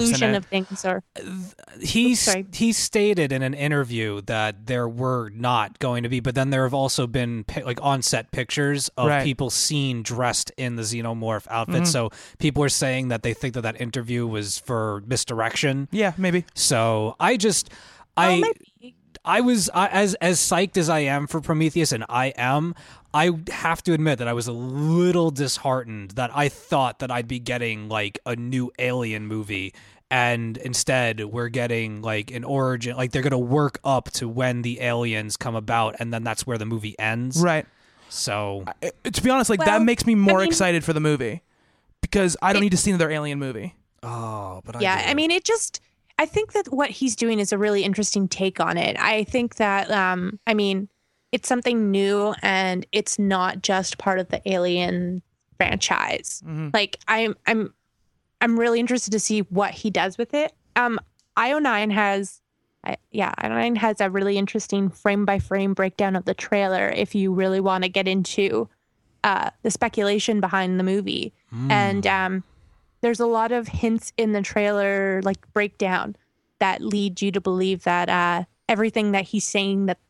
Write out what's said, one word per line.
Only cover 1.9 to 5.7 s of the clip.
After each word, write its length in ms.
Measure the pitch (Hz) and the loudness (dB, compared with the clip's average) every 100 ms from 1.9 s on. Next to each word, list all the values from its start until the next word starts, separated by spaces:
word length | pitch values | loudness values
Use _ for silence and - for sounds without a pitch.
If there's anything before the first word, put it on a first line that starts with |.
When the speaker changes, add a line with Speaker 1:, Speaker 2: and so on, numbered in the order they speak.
| 226 247 | 2 4
Speaker 1:
Oops, 80 | 240 220 | 4 2
Speaker 3:
s-, 60 | |
Speaker 1:
sorry. 120 | 190 190 | 0 -2
Speaker 3:
he 180 | - 233 | 0 2
stated 580 | 220 - 214 208 180 139 | 2 0 2 2 2 2
in 100 | 131 | 0
an 140 | 131 143 | -2 -2
interview 680 | 147 147 123 117 107 101 | 0 0 0 -2 -2 -4
that 440 | 101 110 107 104 113 | -4 0 0 -2 -4
there 200 | 123 117 | -2 -2
were 420 | 117 131 127 107 | -2 -2 -2 -4
not 500 | 110 123 120 104 | -4 0 2 0